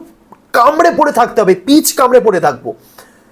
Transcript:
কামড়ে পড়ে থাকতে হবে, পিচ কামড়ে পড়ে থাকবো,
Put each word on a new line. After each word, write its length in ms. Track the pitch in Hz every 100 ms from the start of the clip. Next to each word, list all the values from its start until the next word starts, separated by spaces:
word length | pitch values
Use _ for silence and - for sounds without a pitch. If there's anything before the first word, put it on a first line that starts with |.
| - _ _ - _
কামড়ে 380 | - 247 311 339 -
পড়ে 140 | 294
থাকতে 300 | 285 233 -
হবে, 140 | 190 185
পিচ 380 | - 302 -
কামড়ে 260 | - 254 247
পড়ে 200 | 220 180
থাকবো, 340 | 151 120 120 - _ - - _ _